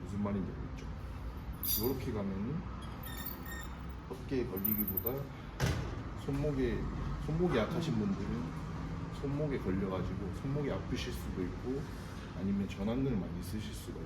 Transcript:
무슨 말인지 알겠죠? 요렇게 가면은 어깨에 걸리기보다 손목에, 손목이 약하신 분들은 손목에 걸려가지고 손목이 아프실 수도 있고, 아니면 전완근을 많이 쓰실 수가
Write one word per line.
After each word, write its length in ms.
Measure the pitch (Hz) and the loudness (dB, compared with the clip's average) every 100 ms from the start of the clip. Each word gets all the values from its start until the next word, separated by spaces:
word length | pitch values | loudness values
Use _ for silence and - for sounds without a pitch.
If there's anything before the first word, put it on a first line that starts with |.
무슨 200 | - 101 | -4 0
말인지 280 | 101 101 85 | 2 2 0
알겠죠? 1300 | - - - - - - - - - - - - 110 | -4 -6 -6 -6 -6 -6 -6 -6 -6 -6 -4 0 2
요렇게 300 | 113 135 - | 4 2 0
가면은 480 | 107 98 95 107 160 - - - - - - - - 906 - - - - - - | 0 0 0 0 -2 -2 -6 -6 -6 -6 -6 -6 -6 -6 -6 -6 -6 -6 -6 -6
어깨에 360 | - - 135 117 | -6 0 2 2
걸리기보다 760 | 196 196 - - - - 135 - - - - - - - - - - - | 0 0 2 0 0 0 0 -2 -6 -8 2 2 4 0 -2 -4 -4 0
손목에, 520 | 139 151 135 123 104 98 - - - - | 2 4 4 4 4 0 0 0 0 0
손목이 320 | 156 180 139 | 4 6 6
약하신 380 | 208 170 165 113 | 4 2 2 4
분들은 680 | 101 98 202 - - - - - - - - - | 4 2 2 0 0 -2 -4 -2 -2 -2 -4 -2
손목에 380 | 143 139 151 127 | 0 2 2 2
걸려가지고 720 | 101 95 98 95 90 - 98 90 | 2 2 2 2 0 0 -2 -2
손목이 300 | 139 143 139 | 0 2 2
아프실 400 | 95 92 123 123 | 0 0 0 0
수도 300 | 90 85 92 | -2 -2 0
있고, 380 | 90 92 120 135 151 - - - - - | -2 -2 -2 -2 -2 -6 -6 -6 -6 -2
아니면 280 | 95 98 98 | 2 2 2
전완근을 500 | - 101 117 135 113 | 0 0 4 4 2
많이 240 | 85 85 | 0 -2
쓰실 320 | - 107 110 | -2 -2 -2
수가 260 | 104 - - | -4 -6 -6